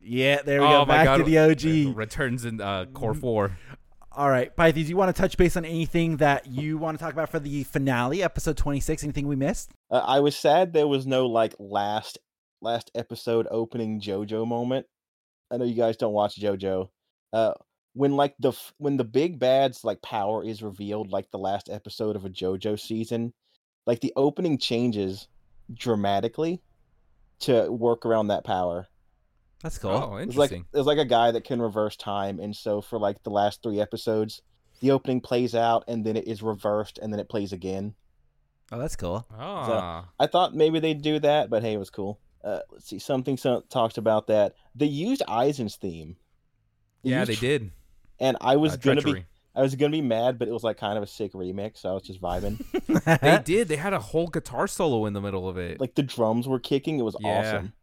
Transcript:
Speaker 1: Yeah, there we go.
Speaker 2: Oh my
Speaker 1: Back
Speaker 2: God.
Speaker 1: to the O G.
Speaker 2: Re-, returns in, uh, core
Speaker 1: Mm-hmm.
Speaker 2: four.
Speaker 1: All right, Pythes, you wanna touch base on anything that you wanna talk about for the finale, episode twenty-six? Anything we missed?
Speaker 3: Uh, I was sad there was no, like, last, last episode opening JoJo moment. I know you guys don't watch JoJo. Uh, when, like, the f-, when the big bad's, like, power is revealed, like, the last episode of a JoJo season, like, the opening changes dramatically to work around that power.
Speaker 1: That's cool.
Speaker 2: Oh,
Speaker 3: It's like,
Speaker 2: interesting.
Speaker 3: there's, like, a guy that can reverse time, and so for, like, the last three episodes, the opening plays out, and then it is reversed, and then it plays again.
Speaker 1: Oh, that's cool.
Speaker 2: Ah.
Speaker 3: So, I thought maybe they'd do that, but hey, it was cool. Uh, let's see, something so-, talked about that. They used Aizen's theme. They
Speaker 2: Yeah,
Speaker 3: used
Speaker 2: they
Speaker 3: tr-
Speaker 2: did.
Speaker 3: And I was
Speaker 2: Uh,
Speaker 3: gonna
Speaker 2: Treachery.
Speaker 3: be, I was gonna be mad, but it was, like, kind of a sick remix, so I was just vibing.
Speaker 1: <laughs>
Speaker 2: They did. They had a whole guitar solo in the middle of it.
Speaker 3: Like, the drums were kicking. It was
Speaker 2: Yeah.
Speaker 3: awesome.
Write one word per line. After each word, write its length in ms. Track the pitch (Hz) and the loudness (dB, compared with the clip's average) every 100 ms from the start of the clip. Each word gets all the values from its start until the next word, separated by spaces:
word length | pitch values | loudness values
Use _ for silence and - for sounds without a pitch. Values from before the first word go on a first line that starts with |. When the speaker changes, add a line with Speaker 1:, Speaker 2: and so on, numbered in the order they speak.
Speaker 1:
Yeah, 380 | - 123 131 143 | -4 2 4 4
there 180 | 143 143 | 2 4
we 60 | 143 | 8
go. 140 | 147 | 8
Speaker 2:
Oh 40 | 143 | 8
my 100 | 151 | 6
Speaker 1:
Back 60 | 160 | 8
Speaker 2:
God. 100 | 139 | 6
Speaker 1:
to 60 | |
the 140 | 156 160 | 6 8
O 160 | 156 | 8
G. 320 | 156 160 160 143 | 6 2 2 2
Speaker 2:
Re-, 60 | |
returns 520 | 110 107 - 139 123 | 0 -6 -2 -2 -2
in, 160 | 120 110 | -4 -6
uh, 260 | 101 98 90 | -4 -4 -4
core 200 | - 113 | -6 -4
Speaker 1:
Mm-hmm. 80 | 127 | -2
Speaker 2:
four. 380 | 127 110 98 90 - - - - - | 0 0 0 -2 -14 -20 -20 -20 -16
Speaker 1:
All 180 | - 143 | 0 2
right, 240 | 131 127 | 4 2
Pythes, 340 | - 165 156 151 | 4 4 4 0
you 80 | 175 | 2
wanna 160 | 190 | 2
touch 240 | 170 185 - | 2 0 4
base 200 | 180 175 | 4 4
on 80 | |
anything 540 | 160 165 160 175 165 156 | -4 -4 0 0 0 4
that 280 | 147 139 135 | 4 2 -2
you 320 | 127 151 156 | -6 -4 -4
wanna 200 | 160 151 | -4 -6
talk 140 | 165 | -8
about 180 | 151 156 | -6 -4
for 100 | 165 | -4
the 240 | 143 143 | -4 -6
finale, 580 | 131 151 135 123 123 165 | -4 -2 2 2 0 0
episode 340 | 175 - - 151 | 0 -2 -4 0
twenty-six? 460 | 147 143 - 156 | 0 0 -2 -2
Anything 240 | 147 143 143 | -4 -4 -2
we 80 | |
missed? 380 | 139 139 233 - _ _ | 0 0 -2 -8 _ _
Speaker 3:
Uh, 60 | 123 - | -2 2
I 140 | 139 | 4
was 160 | 143 143 | 4 2
sad 360 | 156 156 185 | 4 4 4
there 140 | 165 147 | 4 4
was 180 | 139 131 | 2 2
no, 200 | 131 127 | 2 4
like, 280 | 113 113 - | 4 2 0
last, 600 | 101 101 101 107 - - _ _ _ _ | -6 -2 0 -2 -6 -18 _ _ _ _
last 300 | 110 117 - | -4 -4 -4
episode 540 | 117 120 117 - 117 113 | -10 -8 -8 0 0 0
opening 500 | 113 113 117 110 107 | -2 -4 -4 -4 -4
JoJo 460 | 101 98 104 110 113 | -4 -4 -4 -4 -2
moment. 400 | 117 123 131 - _ _ _ _ _ _ | -2 -2 -4 -6 _ _ _ _ _ _
I 60 | 123 | -4
know 80 | |
you 100 | 123 | -2
guys 220 | 117 117 110 | 2 0 0
don't 160 | 117 | 0
watch 260 | 104 104 - | 2 0 0
JoJo. 520 | 104 98 98 95 95 _ _ _ _ | -4 -2 -2 -4 -4 _ _ _ _
Uh, 220 | 113 110 - _ _ _ | 0 0 0 _ _ _
when, 200 | - 143 139 | -2 0 2
like, 180 | 143 _ | 0 _
the 120 | 139 | -2
f-, 220 | 117 - _ | -2 -12 _
when 180 | 147 139 | -4 -2
the 80 | |
big 340 | 117 120 165 160 | 0 0 0 0
bad's, 440 | 127 135 135 117 | 2 4 2 0
like, 160 | 113 98 | -6 -6
power 420 | - 113 101 110 | -6 -4 -2 -2
is 180 | 107 107 | -4 -8
revealed, 480 | 107 92 101 104 104 | -10 -10 -6 -6 -4
like, 200 | 98 95 | -6 -6
the 80 | 101 | -6
last 300 | 95 101 - | -4 -4 -6
episode 460 | 107 107 - 107 | -14 -14 -6 -4
of 100 | 104 | -4
a 60 | 95 | -8
JoJo 480 | 92 92 95 107 104 | -6 -4 -2 -4 -6
season, 540 | - 113 113 117 117 - _ _ _ _ - | -6 -6 -4 -4 -6 -10 _ _ _ _ -2
like, 140 | 156 | -2
the 120 | 135 - | -2 2
opening 420 | 139 147 180 135 | 0 2 -2 -2
changes 680 | - 117 123 104 95 95 - _ _ - - | -2 0 0 0 -4 -6 -14 _ _ -20 -20
dramatically 880 | 113 123 110 101 98 117 - 160 180 _ _ _ _ _ _ _ _ | -8 -2 0 2 0 -2 -2 -4 -4 _ _ _ _ _ _ _ _
to 300 | - 120 85 | 2 4 4
work 360 | 117 117 117 117 | 0 0 0 2
around 220 | 113 104 | 0 2
that 160 | 98 | -2
power. 420 | - 95 90 87 - _ _ _ _ _ _ _ | 0 -2 0 -4 -10 _ _ _ _ _ _ _
Speaker 1:
That's 160 | 160 - | -12 -8
cool. 120 | 101 | -2
Speaker 2:
Oh, 240 | 101 - 101 | -2 -2 -8
Speaker 3:
It's 200 | 180 127 | -6 0
like, 140 | 143 | 0
Speaker 2:
interesting. 160 | 90 87 | 0 -6
Speaker 3:
there's, 140 | 147 139 | -2 2
like, 120 | 147 | 2
a 60 | |
guy 260 | 139 117 120 | 2 4 4
that 140 | 117 | 2
can 160 | - 123 | -2 -2
reverse 340 | 117 104 107 - | -2 0 -2 -4
time, 420 | - 101 98 95 | -6 -4 -4 -6
and 140 | 104 | -8
so 260 | 104 - 104 | -8 -4 -4
for, 180 | - 113 | -4 -2
like, 240 | 101 101 | -2 -2
the 80 | - | -2
last 320 | 104 104 - | 2 2 0
three 180 | 117 101 | -4 -2
episodes, 600 | 104 113 - 110 110 - _ _ _ _ | -2 -4 -2 0 -2 -6 _ _ _ _
the 100 | 131 | 2
opening 300 | 139 135 127 | 2 2 -4
plays 340 | - 123 123 | 0 0 0
out, 300 | 113 117 113 - | 2 2 2 0
and 160 | 117 | -4
then 120 | 110 110 | -2 -2
it 100 | 107 | -4
is 160 | 110 | -6
reversed, 560 | 110 104 107 104 107 - | -4 -4 -2 -2 -4 -8
and 120 | 110 | -8
then 80 | 104 | -6
it 80 | 98 | -6
plays 240 | 113 101 | -6 -6
again. 420 | 95 92 95 104 107 _ _ _ _ _ _ _ | -6 -6 -6 -8 -12 _ _ _ _ _ _ _
Speaker 1:
Oh, 60 | 117 | -8
that's 180 | 123 - | -8 -6
cool. 300 | 90 95 117 | -6 -6 -8
Speaker 2:
Ah. 680 | 110 147 196 123 110 90 82 | -14 -12 -8 -2 -2 -2 -10
Speaker 3:
So, 60 | 90 _ | -14 _
I 80 | 139 | 0
thought 280 | 175 185 | 2 0
maybe 260 | 151 156 160 | 2 2 2
they'd 200 | 160 151 | -2 -2
do 180 | 147 151 | -2 0
that, 280 | 147 151 104 | 2 2 2
but 140 | 113 | 0
hey, 120 | 113 | 0
it 40 | 107 | -4
was 120 | 95 | -6
cool. 280 | - 98 107 _ _ | -8 -8 -8 _ _
Uh, 180 | - 95 - | -8 -8 -8
let's 140 | 50 - | -18 -14
see, 100 | 98 | -14
something 380 | - 135 127 131 | -2 -2 -2 -2
so-, 240 | 139 120 - | 0 0 -2
talked 260 | 131 113 - | 0 0 0
about 300 | 110 107 - | 2 2 4
that. 280 | 107 101 _ _ | 4 4 _ _
They 120 | 120 147 | -2 -2
used 360 | 143 190 269 - | 0 -2 -2 -2
Aizen's 480 | 110 135 139 110 - | 0 0 0 -4 -6
theme. 400 | 98 82 80 87 _ _ _ _ _ _ _ _ | -10 -10 -14 -20 _ _ _ _ _ _ _ _
They 80 | 131 | -2
Speaker 2:
Yeah, 100 | 127 | 0
Speaker 3:
used 100 | 123 | 0
Speaker 2:
they 40 | 107 | -2
Speaker 3:
tr- 40 | 123 | 0
Speaker 2:
did. 240 | 147 107 - _ - _ - | -2 -4 -16 _ -20 _ -2
Speaker 3:
And 160 | 131 127 | 0 0
I 140 | 123 139 | 2 4
was 180 | 156 | 4
Speaker 2:
Uh, 20 | 139 | 2
Speaker 3:
gonna 240 | 135 139 | 2 2
Speaker 2:
Treachery. 200 | 147 95 | 2 -4
Speaker 3:
be, 60 | 90 _ _ - | -8 _ _ 0
I 60 | |
was 120 | 135 131 | 0 2
gonna 160 | 147 | 0
be 100 | 156 | 0
mad, 360 | 139 113 120 127 | 0 2 0 0
but 80 | 120 | -4
it 60 | |
was, 100 | 113 | -2
like, 140 | 113 104 | -4 -2
kind 220 | 107 107 | -4 -4
of 40 | |
a 40 | 101 | -6
sick 260 | - 104 | -6 -8
remix, 460 | 95 90 98 104 - | -6 -8 -6 -10 -8
so 100 | 95 | -6
I 20 | |
was 80 | 95 | -6
just 180 | - 92 | -8 -8
vibing. 400 | 87 90 101 110 - 370 - 320 - 160 | -4 -4 -4 -6 -6 -6 0 0 4 4
Speaker 1:
<laughs> 20 | |
Speaker 2:
They 160 | 139 185 | 6 4
did. 260 | 135 190 214 | 4 0 0
They 80 | 151 | -2
had 180 | 190 | -2
a 40 | 190 | -4
whole 260 | 104 160 170 | -2 -2 -2
guitar 400 | 160 - 120 190 | -6 -8 -4 -4
solo 400 | - 175 120 107 | 0 0 2 0
in 80 | |
the 80 | 101 | -4
middle 260 | 101 95 92 | -4 -4 -6
of 80 | 90 | -6
it. 240 | 87 - | -8 -6
Speaker 3:
Like, 140 | 131 | -4
the 80 | - | -2
drums 440 | 139 - 113 113 123 | -2 0 2 2 0
were 140 | 131 | -4
kicking. 380 | - 143 135 156 | 0 -2 0 -2
It 40 | |
was 140 | 110 95 | -2 -2
Speaker 2:
Yeah. 200 | 104 92 | -2 0
Speaker 3:
awesome. 320 | 110 104 95 - | 0 -4 -6 -14